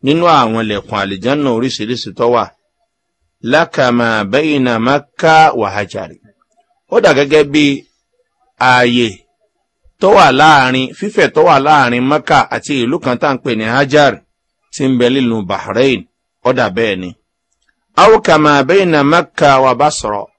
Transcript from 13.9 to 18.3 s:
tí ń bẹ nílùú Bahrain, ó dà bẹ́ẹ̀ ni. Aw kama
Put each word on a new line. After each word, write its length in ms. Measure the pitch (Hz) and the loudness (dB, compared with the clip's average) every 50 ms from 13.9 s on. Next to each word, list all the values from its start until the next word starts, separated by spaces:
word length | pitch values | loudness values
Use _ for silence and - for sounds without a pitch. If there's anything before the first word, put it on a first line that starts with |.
| 143 151 147 135 107 95 _ _ _ _ _ _ _ _ _ _ | 2 2 2 2 0 -4 _ _ _ _ _ _ _ _ _ _
tí 120 | - - 143 | -8 -4 -2
ń 80 | 131 131 | -2 0
bẹ 100 | 120 123 120 | 2 2 0
nílùú 300 | 131 139 131 120 113 110 101 | 2 0 0 -2 -2 -4 -4
Bahrain, 540 | 90 101 95 - 101 98 110 131 139 127 - - _ _ _ _ _ _ _ _ | -6 -8 -8 -6 -6 -2 0 0 0 0 -2 -6 _ _ _ _ _ _ _ _
ó 60 | 123 | -4
dà 140 | 131 127 120 104 | -2 0 -2 -2
bẹ́ẹ̀ 280 | 90 110 117 110 98 | -2 -2 -2 -2 -4
ni. 140 | 92 92 87 82 _ _ _ _ _ _ _ _ _ _ _ _ _ _ _ _ | -6 -8 -12 -16 _ _ _ _ _ _ _ _ _ _ _ _ _ _ _ _
Aw 160 | - 180 214 220 220 | 2 4 4 4 2
kama 420 | 220 - | 0 -2